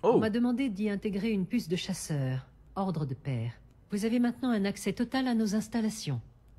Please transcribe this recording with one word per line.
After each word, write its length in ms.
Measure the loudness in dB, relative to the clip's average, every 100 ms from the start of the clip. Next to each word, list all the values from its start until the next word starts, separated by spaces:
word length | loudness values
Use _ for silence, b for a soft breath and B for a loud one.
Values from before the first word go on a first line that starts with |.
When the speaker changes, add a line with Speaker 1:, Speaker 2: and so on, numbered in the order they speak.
Speaker 1:
Oh. 100 | 4 6
Speaker 2:
On 40 |
m'a 100 | 4
demandé 400 | 2 2 2 0
d'y 200 | 0 -2
intégrer 420 | 0 -2 -2 0
une 140 | 0 0
puce 220 | -2 0
de 60 | -2
chasseur, 720 | -2 -4 -2 -2 0 -2 -6 -18 -8 -4
ordre 300 | -2 -2 -4
de 80 |
père. 400 | -4 -4 -2 -4 -8 -16 -20 -6
Vous 140 | -2 0
avez 140 | 2
maintenant 300 | 2 0 0
un 160 | 2 0
accès 260 | -2 -2
total 340 | -2 -2 0 2
à 80 | 2
nos 200 | 2 0
installations, 640 | 0 0 -2 -2 -4 -4 -6 -18 -20